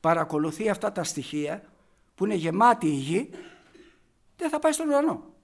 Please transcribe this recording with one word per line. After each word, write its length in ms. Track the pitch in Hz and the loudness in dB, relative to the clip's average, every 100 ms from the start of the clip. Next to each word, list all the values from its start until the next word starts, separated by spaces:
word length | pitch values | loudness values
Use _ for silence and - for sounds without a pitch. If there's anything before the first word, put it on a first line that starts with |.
παρακολουθεί 680 | 165 165 156 151 156 156 214 | 2 2 2 0 -2 -2 -2
αυτά 240 | 196 208 | 0 -2
τα 120 | - | -4
στοιχεία, 580 | 165 - 131 151 147 185 - _ _ _ _ | -4 -6 -6 -6 -4 -6 -10 _ _ _ _
που 100 | _ | _
είναι 100 | 202 | -2
γεμάτη 520 | 196 160 175 233 226 160 | 0 -2 4 4 4 2
η 100 | 143 | -2
γη, 340 | 135 175 285 - - - _ - - _ _ _ _ _ | 0 -2 -2 -12 -20 -20 _ -20 -20 _ _ _ _ _
δεν 140 | 330 | -4
θα 80 | 302 | 0
πάει 140 | 311 | 0
στον 160 | 302 320 | 0 2
ουρανό. 440 | 285 311 - - _ | 2 2 -2 -10 _